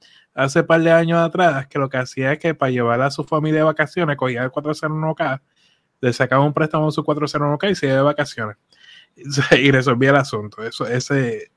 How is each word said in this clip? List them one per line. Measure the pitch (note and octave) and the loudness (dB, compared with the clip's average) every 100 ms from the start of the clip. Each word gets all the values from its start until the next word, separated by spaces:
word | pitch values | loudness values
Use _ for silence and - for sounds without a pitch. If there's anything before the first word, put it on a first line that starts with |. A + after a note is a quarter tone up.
| _ _ _ | _ _ _
hace | - C3+ E3 | -2 0 2
par | E3+ E3 | 4 4
de | E3 | 6
años | E3 E3 E3+ | 4 4 2
atrás, | E3 F3 F3 C3+ C3 | 0 2 2 2 -4
que | D3 | -4
lo | C3+ | -4
que | C3 | -4
hacía | B2+ - C3 | -4 -4 -2
es | D3 | -2
que | E3 D#3 | -2 -2
para | C3 | -2
llevar | B2+ A#2+ A#2+ | 0 0 2
a | C3+ | 0
su | C#3 D3 | -2 -4
familia | D#3 D#3 D#3 | -2 0 2
de | D#3 | 2
vacaciones, | D#3 D3+ F3+ D#3+ C#3 | 2 -2 -2 -2 -2
cogía | B2+ A#2+ | -2 -2
el | B2+ | -4
cuatro | D3+ D3 | -6 -6
cero | D3+ D#3 D#3 | -4 -4 -4
uno | D#3+ | -4
K, | D#3 D#3+ C3+ _ _ _ _ _ _ | -4 -4 -6 _ _ _ _ _ _
le | B2+ | -2
sacaba | A#2 B2+ C3+ D3 | 0 0 2 2
un | |
préstamo | C#3+ D#3 D#3+ D#3 | 0 -2 0 0
a | |
su | D3+ | -2
cuatro | D3 D3 D3 | -2 -2 -2
cero | D3 D3 | -2 -2
uno | D3 | -2
K | G3+ | -2
y | F#3 | -2
se | C#3 | 0
iba | C3+ | 2
de | |
vacaciones. | C#3+ D3 C#3 - G#2+ G#2 _ _ _ - _ - | 2 2 -2 -6 -10 -10 _ _ _ -20 _ -20
<laughs> | B2+ C#3 C3+ | -8 -4 2
Y | D3 C#3 | 4 4
resolvía | C3 C3 A#2+ C3+ | 4 2 2 4
el | C#3+ | 2
asunto. | C3 A2 G#2 G#2 | 2 -4 -10 -12
Eso, | A2+ - A#2+ | -12 -8 -4
ese, | B2 - C#3+ B2 A2 G#2+ | -4 -2 -2 -2 -6 -10